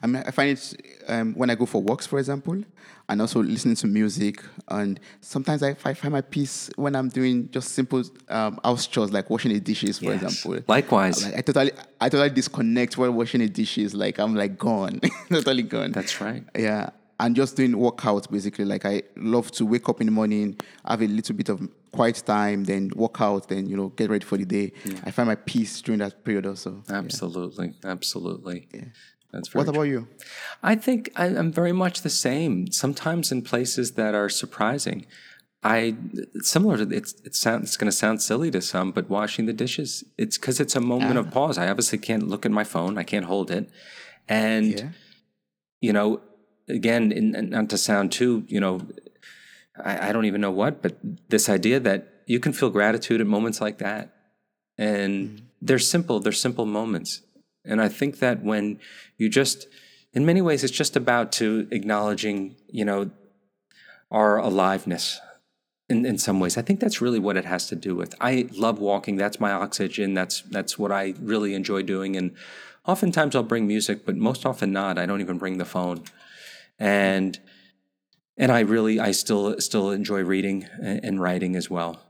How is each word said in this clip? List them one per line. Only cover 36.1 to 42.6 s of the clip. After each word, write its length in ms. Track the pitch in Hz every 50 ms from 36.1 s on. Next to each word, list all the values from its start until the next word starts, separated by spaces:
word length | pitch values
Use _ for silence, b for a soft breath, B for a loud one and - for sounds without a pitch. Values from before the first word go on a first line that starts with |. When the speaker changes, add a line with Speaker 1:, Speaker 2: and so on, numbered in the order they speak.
| - - - - _ -
Speaker 2:
similar 360 | - - - 160 190 214 170 110
to, 180 | 107 101 -
it's, 180 | - - - - - _
it 80 | - -
sounds, 300 | - - 117 113 117 110
it's 140 | - - -
gonna 140 | - 107
sound 300 | - - - 107 110 107
silly 300 | - - 107 123 160 165
to 100 | - 92
some, 300 | 90 - - 95 92 95
but 180 | 90 - 90 -
washing 380 | 98 101 107 107 - - 113 110
the 60 | 117
dishes, 500 | 110 123 127 123 - - 127 - - - _ _ -
it's 180 | - 110 - -
'cause 220 | - - 131 -
it's 160 | 147 - -
a 60 | 135
moment 360 | 120 120 123 123 127 107 131 127
Speaker 1:
Ah. 40 |
Speaker 2:
of 100 | 110 82
pause. 260 | - 123 139 160 139 -
I 100 | 87 90
obviously 300 | 101 - 117 - - 104
can't 300 | - - 113 110 107 -
look 180 | 98 101 -
at 60 | 113
my 120 | 107 107